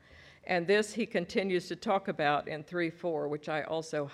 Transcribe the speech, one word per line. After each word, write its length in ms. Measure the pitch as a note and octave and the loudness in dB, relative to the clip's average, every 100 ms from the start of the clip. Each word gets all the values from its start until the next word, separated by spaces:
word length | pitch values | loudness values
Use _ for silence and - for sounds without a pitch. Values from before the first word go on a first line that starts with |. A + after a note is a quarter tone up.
| - - - - | -20 -20 -20 -14
And 220 | - F3+ E3+ | 0 0 4
this 260 | G#3 G#3+ | 4 4
he 140 | - A3 | -2 -2
continues 600 | F#3 F3 A3 G3 F3+ F3+ | 0 0 0 2 0 0
to 80 | E3+ | -6
talk 320 | A#3 G3 G3 | 0 0 0
about 400 | E3 D3 D3 - | 0 2 2 0
in 160 | D#3 | -6
three 260 | D3+ F3 E3 | -4 -2 -2
four, 380 | E3+ F3+ D#3 D3 | -2 -2 -2 -2
which 200 | D3 D#3 | -4 -2
I 140 | D#3 | -4
also 480 | - D#3+ D#3+ D3+ C#3+ | -2 -4 -2 -2 -4